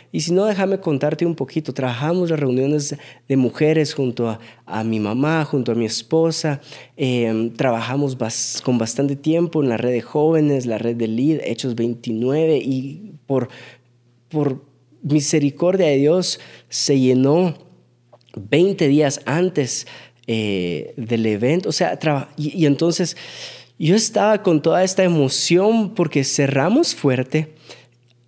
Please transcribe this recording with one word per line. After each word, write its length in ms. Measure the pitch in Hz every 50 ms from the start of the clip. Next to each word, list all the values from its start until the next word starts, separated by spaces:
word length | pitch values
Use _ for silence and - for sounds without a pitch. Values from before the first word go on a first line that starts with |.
| - _ -
y 80 | 160
si 100 | 151 170
no, 140 | 175 185 202
déjame 340 | 220 202 185 196 196 190 190
contarte 460 | - 170 147 131 143 151 156 156 170
un 100 | 170 165
poquito. 380 | - 135 - - 160 151 - 127
Trabajamos 560 | - 131 127 120 113 143 156 175 185 180 165
las 100 | 160 151
reuniones 560 | 143 131 123 127 131 139 151 151 143 143 143 - - - - - _
de 80 | - 139
mujeres 580 | 131 127 120 - - 156 151 156 160 151 143 -
junto 360 | - 135 127 117 - 120 113
a, 100 | 107 107 - - - _ _
a 200 | - 90 110 110
mi 160 | 113 110 107
mamá, 420 | 104 101 110 127 139 151 165 160 147
junto 300 | 143 - 139 117 123 113
a 20 |
mi 80 | 117 117
esposa, 760 | 107 - - - - 160 160 165 165 160 - - 156 143 139 - - - - - - _
em, 560 | - 143 127 127 120 117 113 110 110 113 117
trabajamos 680 | 113 - 139 131 117 113 113 120 131 143 143 135 131
bas-, 440 | 127 117 113 - - - - - -
con 160 | - 135 123
bastante 400 | 117 113 113 - - 143 143 139
tiempo 440 | 139 - 156 160 170 175 165 170 160
en 60 | 143
la 80 | 127 117
red 160 | 107 113 123
de 100 | 123 117
jóvenes, 680 | - - - 151 151 160 165 156 151 147 143 135 120
la 100 | 117 110
red 180 | 104 110 117 117
de 140 | 117 117 110
Lead, 320 | 110 117 131 156 160 143 -
Hechos 320 | 85 117 - - 131 117
veintinueve, 840 | 117 117 120 117 120 - 127 110 110 120 127 139 156 160 160 156 135
y 560 | - 127 135 131 127 139 151 170 214 202 151 - _
por, 240 | - 135 127 120 - - - - - - _ _ _ _ _ _ _ _ _ _ -
por 340 | - 151 143 139 131 135 - _ _ _ _ _ _ _
misericordia 840 | - 139 147 151 139 - - 156 143 139 139 - 175 175 185 190 185
de 100 | 151 139
Dios 420 | 139 139 147 170 185 180 - - - - - - - _ -
se 280 | - - - - 143
llenó 580 | 135 127 127 127 127 131 139 151 175 185 175 151 - - - - _ _ _ _ _ _ _ _ _ _ _ -
veinte 520 | 110 98 104 139 156 180 202 196 - 170
días 320 | 139 139 151 151 139 135 - -
antes, 600 | - 135 165 180 185 180 156 131 120 - - - - - - - - _ _ -
eh, 640 | - 113 110 107 104 98 92 90 87 87 73 - - -
del 300 | - 113 110 120 113 110
evento. 420 | 110 107 101 117 127 156 185 180
O 60 | 196 156
sea, 260 | - 180 - - -
traba-, 300 | - 156 143 135 135 - -
y, 200 | - 147 151 -
y 100 | 196 160
entonces 500 | 143 139 - 160 175 165 - 180 156 - - - - - - - - - - - _ _ -
yo 160 | 160 156 185
estaba 480 | 220 220 - - 202 196 214 220 202 208
con 180 | 190 160 147
toda 220 | 139 165 170 175 185
esta 200 | 185 - - 185
emoción 920 | 180 170 156 135 131 - - - - 170 180 190 214 226 226 214 185 -
porque 280 | - 170 151 - 147 135
cerramos 720 | - - - 143 135 135 135 139 180 220 302 339 - -
fuerte 600 | - - 139 127 123 127 - - 156 156 156 - - - - - - - _ _ _ _ _ _ _ _